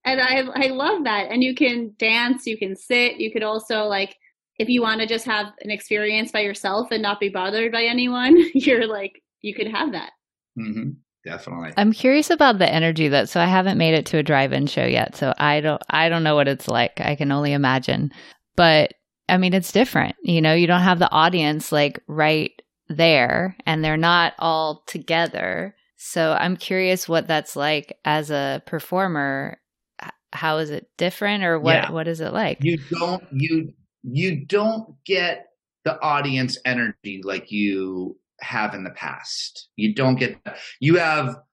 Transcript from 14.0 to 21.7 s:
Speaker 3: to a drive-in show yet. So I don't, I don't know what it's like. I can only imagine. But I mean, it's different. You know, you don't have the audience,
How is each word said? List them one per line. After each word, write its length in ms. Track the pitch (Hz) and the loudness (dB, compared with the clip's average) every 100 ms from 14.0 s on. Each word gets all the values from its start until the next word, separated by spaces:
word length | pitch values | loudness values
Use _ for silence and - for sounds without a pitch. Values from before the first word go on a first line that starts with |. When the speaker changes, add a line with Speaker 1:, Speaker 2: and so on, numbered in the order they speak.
| 131 | 2
Speaker 3:
to 100 | 160 | -2
a 60 | |
drive-in 440 | 151 143 135 135 143 | 2 2 2 0 0
show 180 | - | 0
yet. 300 | 123 123 - | 0 0 -2
So 180 | - 135 - | -2 -4 0
I 240 | 147 151 | 2 2
don't, 200 | 151 147 - | 0 -4 -2
I 200 | 151 165 | 2 2
don't 140 | 165 | 2
know 120 | 156 | 2
what 140 | 147 139 | 4 2
it's 180 | 135 - | 0 -2
like. 320 | 117 120 - | 0 0 -2
I 160 | - | -4
can 160 | 147 143 | -2 0
only 220 | 139 147 | 0 0
imagine. 580 | 143 131 131 127 - 143 - - - _ - | 2 2 2 0 -2 -2 -6 -20 -20 _ 2
But 360 | 170 156 - - _ _ - | 6 6 4 -4 _ _ 0
I 80 | 185 | 2
mean, 160 | 185 | 4
it's 180 | 190 180 | 2 2
different. 440 | 190 254 - - - | 2 2 2 -2 -4
You 200 | 302 165 | 0 2
know, 120 | 156 | 4
you 140 | 165 170 | 4 4
don't 140 | 180 | 4
have 180 | 180 175 | 4 4
the 100 | 170 | 2
audience, 600 | 160 165 180 151 151 - | 4 4 2 0 -2 -2